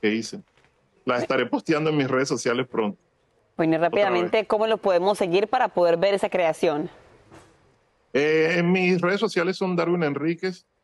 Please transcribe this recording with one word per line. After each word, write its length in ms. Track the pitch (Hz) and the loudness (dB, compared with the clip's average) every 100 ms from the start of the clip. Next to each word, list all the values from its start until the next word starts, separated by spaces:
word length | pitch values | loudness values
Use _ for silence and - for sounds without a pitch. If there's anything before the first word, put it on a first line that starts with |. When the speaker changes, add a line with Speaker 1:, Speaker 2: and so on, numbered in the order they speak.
Speaker 1:
que 140 | 107 | -2
hice. 280 | 113 113 101 - _ _ _ _ _ | -2 -4 -12 -18 _ _ _ _ _
La 140 | - 123 | -4 -2
estaré 260 | 113 131 120 | 0 -2 -2
posteando 440 | 269 - 151 156 | -2 -2 0 0
en 60 | 151 | 0
mis 100 | 131 | 0
redes 180 | 127 139 | 0 0
sociales 380 | 131 127 120 127 | -2 -2 -2 -2
pronto. 320 | 113 107 - _ _ _ _ _ - | -2 -4 -6 _ _ _ _ _ -2
Speaker 2:
Bueno, 180 | 160 | 0
y 20 | 160 | 2
Speaker 1:
Otra 120 | 170 | 0
Speaker 2:
rápidamente, 500 | 202 202 180 175 220 | 2 0 0 0 -2
Speaker 1:
vez. 80 | 202 | 0
Speaker 2:
¿cómo 200 | 214 220 | 0 0
lo 120 | 220 | 0
podemos 400 | 196 175 190 202 | 2 2 2 0
seguir 300 | 190 180 214 | 0 0 2
para 200 | - 220 | 0 0
poder 280 | - 175 170 | 2 2 2
ver 180 | 196 | 2
esa 140 | 196 208 | 0 0
creación? 640 | 185 165 160 175 147 - - - - _ - - _ _ _ _ _ _ | 0 -2 0 0 0 -6 -12 -20 -20 _ -20 -20 _ _ _ _ _ _
Speaker 1:
Eh, 440 | 127 151 160 160 175 | 0 2 2 2 2
en 140 | 175 | 2
mis 280 | 185 180 180 | 2 2 2
redes 200 | 175 202 | 0 0
sociales 360 | 214 180 170 190 | -2 0 -2 -2
son 200 | 190 180 | -2 0
Darwin 260 | 170 175 | 0 0
Enríquez, 640 | 151 139 156 170 185 180 _ _ | -2 -2 -4 -4 -6 -8 _ _